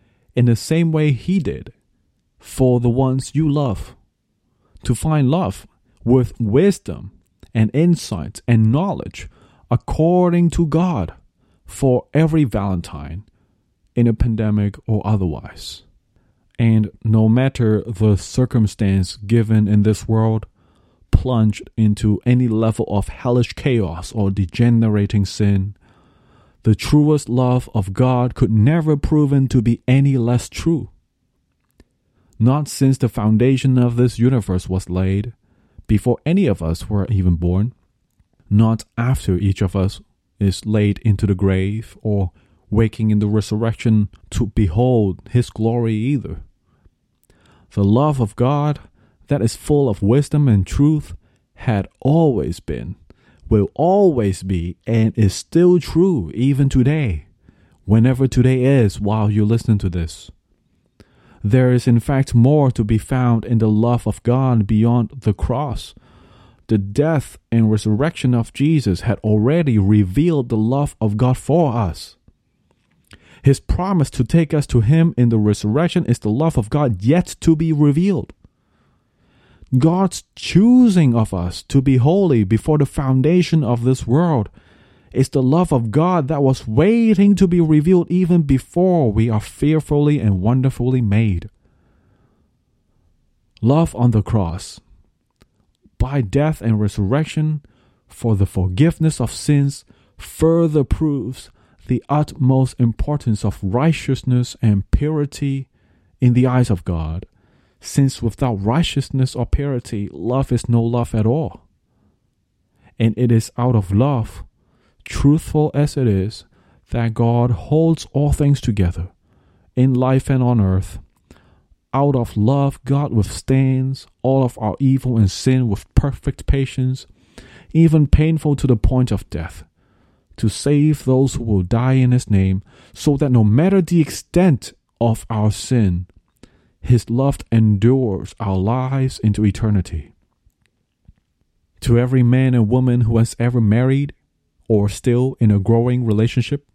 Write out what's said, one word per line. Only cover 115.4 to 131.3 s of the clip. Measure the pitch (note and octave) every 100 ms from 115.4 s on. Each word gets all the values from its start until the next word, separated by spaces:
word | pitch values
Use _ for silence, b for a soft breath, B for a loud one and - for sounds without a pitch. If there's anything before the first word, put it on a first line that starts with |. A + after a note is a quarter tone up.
| - D#3 D3+
as | C#3 D3 C#3+
it | B2
is, | G2 G2 - - b b b _
that | A#2+ A#2
God | A2 A#2 A#2+ A#2+
holds | A#2+ - D3+ E3 D#3+ -
all | C3+ D3
things | - C#3+ C#3
together, | - G2+ F2 E2+ F2+ _ _ _ _ _ _ -
in | C3
life | B2+ B2+ C3 -
and | C3
on | B2 A#2+
earth. | F#2+ F#2+ - - - _ _ b b b b _ _
Out | C3+ C#3+ C3
of | A#2 A2
love, | G#2+ C#3 C#3 - B2+
God | C#3 D3
withstands | A2 G2 - - C3 C3 C3 C3 C3+ - _
all | C3 C3+ B2+
of | -
our | G#2+ -
evil | C3+ C3 B2+ A2+
and | G2
sin | - C3 C3 A#2+
with | G2 -
perfect | - C#3+ - - - -
patience, | C#3 C3 - B2+ C3 - B B B B B B
even | D#3+ E3 D#3 C#3+
painful | - D#3 D#3+ D3+ C#3
to | C3
the | A#2
point | - B2+ B2
of | G2+ -
death, | D#2+ E2 - - _ _ _ _ _ _ -
to | A2
save | - C#3+ D3 D3+ D3
those | - C3 C3+